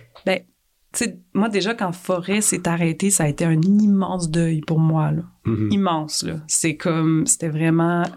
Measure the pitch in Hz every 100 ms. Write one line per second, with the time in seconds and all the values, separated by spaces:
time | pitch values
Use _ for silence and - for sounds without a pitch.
0 | - - - 190 - _ _ _ _ -
1 | 233 185 _ 196 220 208 180 233 185 170
2 | - 185 180 202 214 180 175 170 165 160
3 | 196 - 151 147 170 160 180 208 214 196
4 | 180 185 165 160 165 160 151 160 160 160
5 | 151 156 175 _ - 110 107 202 196 160
6 | 156 - 165 160 156 - 165 151 185 160
7 | 160 160 - - 165 151 165 165 170 175
8 | 175